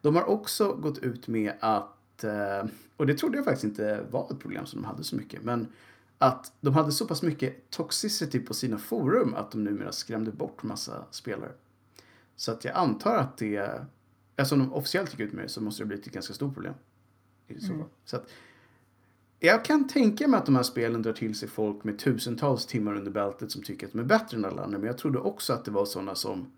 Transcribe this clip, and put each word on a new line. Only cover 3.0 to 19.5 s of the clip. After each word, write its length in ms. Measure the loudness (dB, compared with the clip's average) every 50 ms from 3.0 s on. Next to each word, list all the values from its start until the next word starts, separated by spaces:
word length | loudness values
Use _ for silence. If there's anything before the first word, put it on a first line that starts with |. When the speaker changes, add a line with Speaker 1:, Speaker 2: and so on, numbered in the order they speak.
| 2
Speaker 1:
det 60 | 2 2
trodde 240 | 2 0 0 0
jag 80 | 0 0
faktiskt 180 | 0 0 0 -2
inte 400 | -4 -2 -2 -2 0 0 -2 -4 -4
var 200 | -4 -4 -4 -4
ett 80 | -8 -10
problem 260 | -8 -8 -8 -8 -8
som 160 | -8 -8 -8
de 60 | -6
hade 160 | -6 -8 -8 -6
så 120 | -4 -6
mycket, 280 | -6 -6 -6 -12 -8 -4
men 240 | -2 -2 -2 -2 -6 -10 -20 -20 -20 -20 _ _ _ _
att 360 | _ 4 4 4 2 -10 -18 _ _
de 120 | 2 4 6
hade 180 | 6 4 4
så 140 | 2 0 0
pass 140 | -2 -2 0
mycket 480 | 0 0 0 0 -2 -2 -2 -8 _ _
toxicity 720 | -6 -6 -4 -2 -2 -2 0 -2 -2 -2 -2 0 0 -2
på 140 | -2 -2 -4
sina 240 | -2 -2 -2 -2
forum 560 | -4 -2 -2 -2 0 4 4 6 6 4 2 0
att 180 | -2 -6 -4
de 120 | -4 -2 0
numera 280 | 0 -2 -2 -4 -6
skrämde 400 | -6 -6 -6 -4 -4 -2 -2 -4
bort 320 | -4 -4 -6 -6 -6 -8 -8
massa 420 | -6 -6 -6 -6 -8 -8 -10 -12 -14
spelare. 400 | -16 -12 -8 -8 -6 -6 -8 -10 -12 -16 _ _ _ _ _ _ _ -20 -20 -20 -20 -20 _ _ _
Så 160 | -6 -4 -4
att 120 | -4 -4 -6
jag 120 | -2 0
antar 400 | 2 2 2 2 2 2 2 2
att 200 | 2 2 0 -2
det, 480 | -4 -2 -2 0 -2 -2 -4 -4 -8 -10 -12 _ _ _ _ _ _ _ _ _
eftersom 240 | 0 2 4 4 4
de 140 | 4 4 0
officiellt 380 | -2 -2 0 0 0 -2 -2
gick 80 | -4 -6
ut 140 | -6 -6 -4
med 120 | -8 -8
det 40 | -8
så 120 | -6 -4
måste 200 | -4 -4 -4 -4
det 40 | -6
ha 20 |
blivit 200 | -6 -6 -6 -8
ett 60 | -10 -10
ganska 200 | -8 -8 -8 -6
stort 200 | -4 -4 -4 -4
problem 200 | -6 -8 -8 -8 -10 _ _ _ _ _ _ _ _ _ _ _ _ _
i 120 | _ -14 -8
så 60 | -6
Speaker 2:
Mm. 140 | -4 -4 -4
Speaker 1:
fall. 100 | -6 -10 _ _ _
Så 100 | -8 -8
att 140 | -8 -8 -10 -20 -20 -20 -20 -20 -20 -20 _ _ _ _ _ _ _ _ _ _ _ _ _ _ _
jag 260 | 6 6